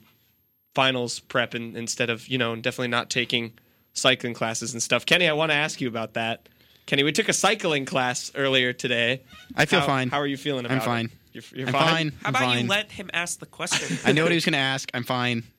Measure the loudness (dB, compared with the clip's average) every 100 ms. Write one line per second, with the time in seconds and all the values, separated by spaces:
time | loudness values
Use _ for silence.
0 | _ _ _ _ _ _ _ 0 2 2
1 | -4 -6 -4 -2 0 -4 -8 -8 -6 -4
2 | -2 -2 -2 -2 -2 -2 -6 -4 -2 0
3 | 0 -2 0 0 -2 -12 _ _ _ 2
4 | 4 4 0 -4 -4 -4 -6 -6 0 0
5 | 4 4 4 2 2 0 0 -2 -6 -4
6 | -6 -4 -4 -6 _ _ _ _ -4 0
7 | 2 2 0 2 2 2 0 0 0 0
8 | 0 -2 -6 -2 2 4 2 0 -2 0
9 | 2 0 -6 -20 -8 0 4 4 4 2
10 | 2 0 -2 -2 -2 -4 0 0 0 0
11 | -2 -8 _ -18 -14 -8 -2 2 4 4
12 | 0 -2 -2 0 2 2 2 0 -2 -10
13 | -8 -6 -6 -8 -12 -8 -4 -2 -2 -2
14 | 2 4 4 2 2 2 2 0 -4 -6
15 | -2 0 0 -2 -6